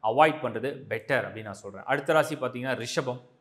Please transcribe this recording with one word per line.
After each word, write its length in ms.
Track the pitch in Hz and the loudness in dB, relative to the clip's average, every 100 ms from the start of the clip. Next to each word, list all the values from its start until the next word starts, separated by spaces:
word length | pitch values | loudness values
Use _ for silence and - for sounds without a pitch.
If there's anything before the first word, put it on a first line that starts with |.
avoid 380 | 110 120 156 147 | 2 6 6 6
பண்றது 400 | 123 110 127 143 - | -4 -4 -6 -6 -6
better 400 | 110 - 135 98 | -8 0 0 0
அப்படின்னு 140 | 104 | -8
நான் 100 | 107 | -12
சொல்றேன். 300 | 98 101 98 | -12 -12 -14
அடுத்த 300 | - 139 143 | -2 -2 4
ராசி 220 | 160 151 | 4 4
பார்த்தீங்கன்னா 400 | 147 127 123 127 | 0 -4 -4 -4
ரிஷபம். 460 | 120 113 - 135 123 - _ | -4 -2 -4 -2 -6 -10 _